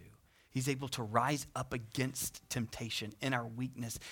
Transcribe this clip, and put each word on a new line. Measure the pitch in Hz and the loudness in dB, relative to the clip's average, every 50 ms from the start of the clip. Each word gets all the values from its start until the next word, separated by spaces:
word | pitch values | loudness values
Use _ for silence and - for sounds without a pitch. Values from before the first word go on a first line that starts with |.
| - - - - - _ _ - - _ | -16 -18 -20 -20 -20 _ _ -20 -20 _
He's | - 135 127 143 | -2 0 2 2
able | 139 131 139 131 | 0 0 0 -4
to | - - | -2 -2
rise | 120 104 107 117 120 135 151 139 - - - | -2 4 4 6 6 6 4 2 0 -4 -4
up | 131 127 - 131 | -4 -2 0 -2
against | 127 113 110 - - 127 131 131 - - - - - - - | -4 -4 -2 0 2 2 2 2 -2 -4 -4 -4 -8 -10 -4
temptation | - 127 113 110 - - 120 113 - - 110 104 104 - | -2 0 0 0 -2 -6 -4 -2 -2 -2 -2 -4 -6 -2
in | - 135 131 | 0 2 2
our | 123 117 117 | 2 2 0
weakness | 113 120 127 127 127 123 120 117 - - - - | -2 -2 -2 -2 -2 -4 -4 -4 -4 -6 -8 -12